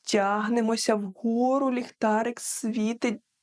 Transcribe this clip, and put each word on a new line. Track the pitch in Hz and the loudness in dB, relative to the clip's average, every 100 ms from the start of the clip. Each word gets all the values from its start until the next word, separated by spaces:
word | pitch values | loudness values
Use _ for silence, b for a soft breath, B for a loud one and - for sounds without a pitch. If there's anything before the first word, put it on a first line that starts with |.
тягнемося | - 208 196 208 214 233 220 226 - 214 | -2 0 2 0 0 2 2 0 0 0
вгору, | 196 - 226 233 247 269 269 | -2 -4 0 2 2 2 2
ліхтарик | 247 240 - 220 214 233 233 | -2 -4 -2 0 0 0 -6
світить | - - 226 233 214 233 240 220 _ _ | -8 -6 -4 -2 -2 0 -2 -4 _ _